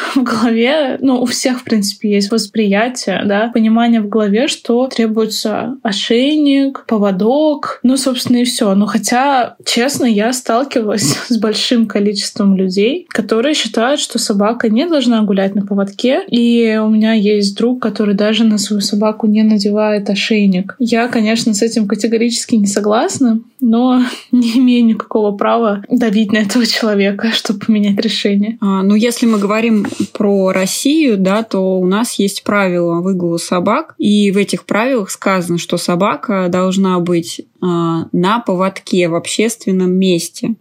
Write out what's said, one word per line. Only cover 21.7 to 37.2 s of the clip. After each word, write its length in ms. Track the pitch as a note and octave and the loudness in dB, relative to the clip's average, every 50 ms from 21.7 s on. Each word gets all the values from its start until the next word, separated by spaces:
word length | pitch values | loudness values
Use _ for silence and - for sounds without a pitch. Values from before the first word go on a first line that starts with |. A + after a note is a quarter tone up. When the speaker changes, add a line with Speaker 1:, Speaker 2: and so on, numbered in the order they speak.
| A3+ A#3 G#3+ G3 | 0 0 0 0
Speaker 1:
категорически 680 | A3+ G#3+ - A3+ A3+ A3 A#3 A#3+ A#3 - - - B3 | -2 -2 0 0 0 0 0 0 -2 -4 -2 0 0
не 120 | A3 G3+ | 2 2
согласна, 760 | G3 - A3+ G3+ G#3 G#3 A#3 D4 G4 - - C#4 A#3 A3 A3+ A#3 - _ - | 2 0 0 0 0 0 2 0 0 0 0 0 2 2 0 -4 -8 _ -2
но 400 | C4 A3+ A3+ A#3 B3 B3+ B3+ B3+ B3 B3 - | 0 2 2 2 2 2 4 2 2 0 -4
<laughs> 140 | - - - | -10 -4 0
не 280 | - B3 A#3 A#3 A3 C4+ | 0 2 2 2 2 2
имею 260 | B3+ B3 B3 A#3+ A#3 | 4 4 4 4 4
никакого 480 | A3+ A3 - - - - A3+ G#3+ G#3 G3+ | 2 2 0 -4 -4 -2 0 0 0 0
права 480 | G3+ A3+ A3 A3+ A#3 A#3 G#3+ G3+ G3+ G3+ - | 0 0 0 2 2 2 0 -2 -4 -4 -2
давить 420 | C4 B3 B3+ A3+ G3 A3 A3 G3 | 0 0 0 2 2 0 0 2
на 60 | G#3+ | 0
этого 300 | G#3+ G#3+ G3+ - B3+ A#3 | 0 0 0 0 0 0
человека, 640 | A3 - - A#3 G#3+ G#3 G3+ G3 G3+ G3+ G3+ - A3+ | 0 0 -2 0 0 2 2 2 0 0 -2 -2 -2
чтобы 280 | A3 - - - G3+ G3+ | -2 -4 -4 -4 -6 -4
поменять 380 | - - A3 G#3 G#3 G3+ G3 G3+ | 0 0 0 2 2 0 0 0
решение. 600 | - A3 - - - G#3 G3+ G3+ G3+ G#3+ A#3 - | -2 -2 -4 -2 -2 0 0 0 0 -2 -4 -2
Speaker 2:
А, 220 | G#3+ G3 F#3+ F#3+ | -2 -2 0 2
ну, 120 | F#3+ G3 G#3 | 2 2 2
если 300 | G#3+ A3 A#3+ A#3+ - B3+ | 2 2 0 0 0 0
мы 140 | A#3 A3 G#3 | 2 2 2
говорим 480 | G3 G3 G#3+ A3 A3+ A#3 A3 G#3 G3 - - - G3+ - | 0 0 0 0 2 2 2 2 0 -2 -4 -6 -6 -6
про 400 | - - G#3+ G3+ G3+ G3 F#3+ F#3+ | -2 -2 0 2 2 2 2 0
Россию, 640 | F#3 F#3+ F#3+ F#3+ - - - C4+ D4+ D#4+ D4+ C4 G#3+ | 0 0 -2 -2 -4 -2 0 0 2 2 2 2 2
да, 260 | F#3+ F#3+ F#3 G3 A3 | 2 2 0 0 0
то 380 | A3+ - - F#3+ F#3+ F#3+ F#3 F#3 | -2 -2 -2 -2 0 0 0 0
у 60 | F#3 | 0
нас 320 | F3+ G3 G#3+ A#3+ - - - | 0 0 0 -2 -4 -2 -2
есть 260 | G3 G3 - - - | -2 -2 -2 -4 -4
правила 560 | - G#3 G3+ G3 F#3 F3 F3 F3 E3+ E3+ E3+ | -2 0 0 0 0 0 0 0 0 -2 -2
выгула 380 | F3 F#3+ G3 F3+ F3 E3+ E3+ E3+ | -2 -2 -2 -2 -2 -2 -2 -4
собак, 560 | - - F#3 F3+ F3 G3 A3+ D4 - - - | -4 -4 -4 -2 0 0 -2 -2 -4 -8 -8
и 340 | - C#4 G#3 G#3 G#3 G#3 G3+ | -4 0 0 2 2 2 2
в 40 | F#3 | 2
этих 300 | G3+ G3+ - - F#3 - | 0 0 -2 -4 -6 -4
правилах 440 | - G#3 G3+ A3+ C4 C#4 A#3 G3 - | -4 -2 -2 0 0 -2 -2 -4 -6
сказано, 480 | - - - G3+ F#3+ F#3 E3+ F3 F3 E3+ | -10 -6 -2 -2 0 0 0 -2 -4 -4
что 200 | - - - F3 | -2 -4 -4 -4
собака 720 | - - F3+ F3 F#3+ G#3+ C#4 D4 - - G3+ F#3+ F#3 F3+ | -2 -2 0 0 0 -2 -2 -4 -4 -4 -2 -2 -2 -2
должна 500 | F3+ F#3 F#3 F#3+ F#3 G3 G3 F#3+ F3+ F3+ | 0 0 0 0 0 0 0 2 0 0
быть, 400 | E3+ F3 F3+ E3+ | 0 0 0 -2